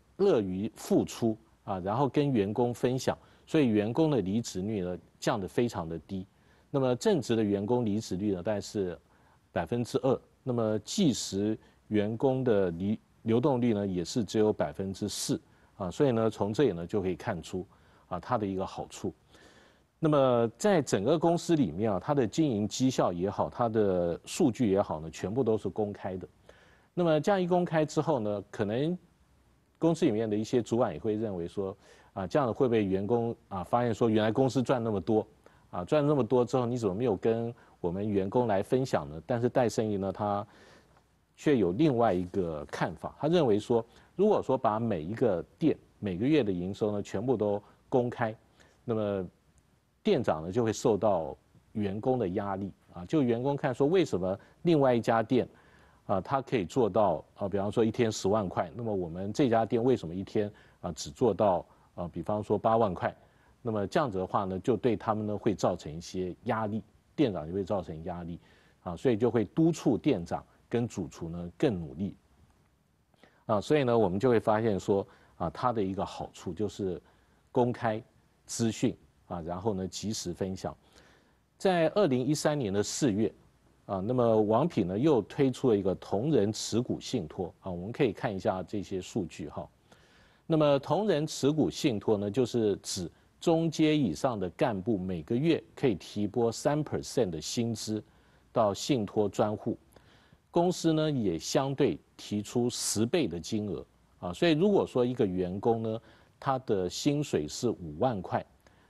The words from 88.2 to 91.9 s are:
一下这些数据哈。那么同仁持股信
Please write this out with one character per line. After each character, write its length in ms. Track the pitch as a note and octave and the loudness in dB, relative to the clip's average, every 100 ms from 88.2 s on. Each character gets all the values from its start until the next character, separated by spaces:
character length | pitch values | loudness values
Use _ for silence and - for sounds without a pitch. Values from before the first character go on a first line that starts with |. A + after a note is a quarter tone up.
| B2+ | -6
一 40 | F#2+ | -2
下 240 | A2 F#2 | -2 -2
这 200 | E2+ G#2 | -4 -8
些 180 | F2+ F#2+ | -6 -8
数 240 | - A#2+ E2 | -6 -6 -6
据 220 | - D2 | -8 -12
哈。 180 | - C#2+ _ _ - _ _ _ _ - | -10 -14 _ _ -20 _ _ _ _ -2
那 100 | D#3+ | 2
么 220 | D3 C#3 | 4 4
同 280 | - D#3+ G#3+ | 2 0 2
仁 200 | D3 D#3 | 0 -2
持 260 | - C3+ | 0 2
股 180 | D#3 F2+ | 2 0
信 280 | - D3+ | 0 -2